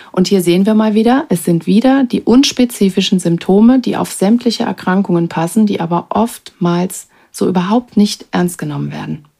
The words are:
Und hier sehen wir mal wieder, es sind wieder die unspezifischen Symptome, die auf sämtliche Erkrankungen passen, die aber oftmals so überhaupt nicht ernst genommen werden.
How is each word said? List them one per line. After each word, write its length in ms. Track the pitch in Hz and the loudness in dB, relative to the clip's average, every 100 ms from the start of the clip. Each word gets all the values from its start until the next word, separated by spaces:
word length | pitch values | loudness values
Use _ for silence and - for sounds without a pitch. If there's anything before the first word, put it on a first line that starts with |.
| - | -8
Und 160 | 185 180 | -2 0
hier 120 | 196 | 2
sehen 240 | 175 180 196 | 2 2 2
wir 80 | |
mal 200 | 214 220 | 2 2
wieder, 320 | 214 226 269 320 | 2 2 2 0
es 160 | 175 | -4
sind 240 | - 170 180 | 0 -2 2
wieder 380 | 196 262 269 247 | 2 4 2 0
die 160 | - | -2
unspezifischen 960 | - 247 285 - 247 - 196 196 185 185 | 2 4 4 2 -2 2 0 0 0 0
Symptome, 600 | 175 170 - 196 226 262 | 0 -2 2 4 6 4
die 180 | 214 - | 0 -4
auf 160 | 180 | -6
sämtliche 500 | - 196 240 240 - | -2 0 2 0 -2
Erkrankungen 640 | 226 190 - 190 190 170 170 | -6 -4 -2 -2 0 0 0
passen, 380 | 170 170 220 208 | -4 -2 0 0
die 160 | 190 | 0
aber 260 | 170 170 - | -2 -4 -4
oftmals 1000 | 208 233 - - - 175 175 185 - - _ _ | -2 -2 -6 -18 -4 -2 0 -4 -8 -18 _ _
so 200 | - - | -4 -2
überhaupt 480 | 185 180 240 247 202 | -2 0 -2 -2 0
nicht 280 | 208 - - | 0 -2 -8
ernst 260 | 185 180 - | -4 -4 -4
genommen 360 | 151 143 147 | -8 -6 -8
werden. 320 | 147 151 156 _ | -8 -10 -12 _